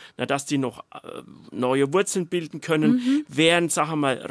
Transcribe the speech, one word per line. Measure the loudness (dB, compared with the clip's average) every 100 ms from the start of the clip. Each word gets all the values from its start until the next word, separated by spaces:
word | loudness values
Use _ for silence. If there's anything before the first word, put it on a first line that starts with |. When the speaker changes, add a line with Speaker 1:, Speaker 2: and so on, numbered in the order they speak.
| -16 -8
Speaker 1:
na, |
dass | -4 -4 -2
die | -2
noch, | -2 -6 -18
äh, | -18 -16 -16 -16 -20 -14
neue | -4 0 2 2
Wurzeln | 2 0 -2 -2
bilden | -4 -6 -10
können. | -2 2 4
Speaker 2:
Mhm. | 2 2 0 0
Speaker 1:
Während, | 2 4 4 2
sagen | 0 0
wir | 0
mal, | 0 -2 -4